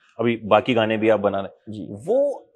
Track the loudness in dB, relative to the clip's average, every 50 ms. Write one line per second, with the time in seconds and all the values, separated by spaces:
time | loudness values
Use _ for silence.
0 | _ _ _ -4 -2 -2 -2 -2 0 2 4 4 4 2 2 2 2 0 0 2
1 | 2 2 2 2 2 -2 -2 -4 -6 -8 -12 _ _ -18 -16 -14 -14 -14 -14 -10
2 | -4 -2 0 0 0 0 -4 -8 -14 _ -8